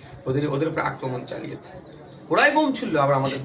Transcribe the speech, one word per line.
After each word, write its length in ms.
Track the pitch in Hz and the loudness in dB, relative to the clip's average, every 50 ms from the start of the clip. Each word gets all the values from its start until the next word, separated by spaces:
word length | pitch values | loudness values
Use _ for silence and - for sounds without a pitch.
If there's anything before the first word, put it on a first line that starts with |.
| - - - - - | -16 -18 -16 -10 -4
ওদের, 240 | 131 131 143 147 147 | -2 -2 0 0 0
ওদের 180 | 135 135 160 | 0 0 -2
উপর 140 | 165 156 156 | -2 -2 -2
আক্রমণ 440 | 139 135 - - 147 131 127 127 127 | -4 -4 -4 -6 -6 -6 -6 -6 -8
চালিয়েছে, 720 | - - - - - 131 - - - - - - - - - - - - - - - | -8 -10 -10 -10 -10 -12 -12 -14 -16 -16 -18 -18 -18 -20 -20 -20 -20 -20 -12 -4 0
ওরাই 220 | 160 208 262 285 | 4 6 6 6
বোম 200 | 294 302 311 277 | 6 4 2 2
ছুড়লো, 300 | 269 - 254 214 160 147 | 0 -2 -2 0 2 2
আবার 140 | 139 139 143 | 4 4 4
আমাদের 240 | 135 135 131 131 135 | 2 2 0 -2 -4